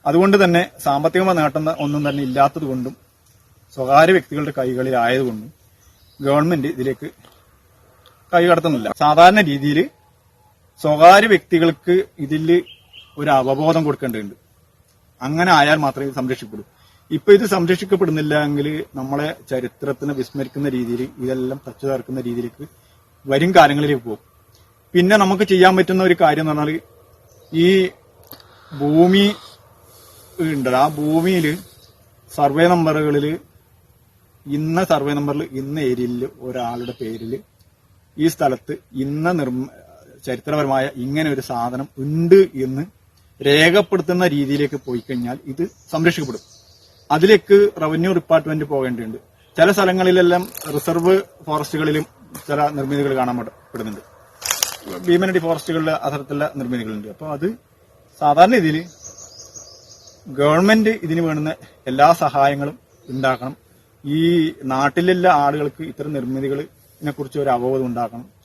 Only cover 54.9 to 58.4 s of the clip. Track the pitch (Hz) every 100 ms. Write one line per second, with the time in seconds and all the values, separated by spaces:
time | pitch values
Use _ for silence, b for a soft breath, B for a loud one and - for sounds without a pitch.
54.9 | 180 180 175 190 185 165 160 - 160 160
55.9 | 156 147 143 135 147 151 143 123 123 110
56.9 | 107 104 98 156 143 180 226 _ _ _
57.9 | _ _ _ 151 147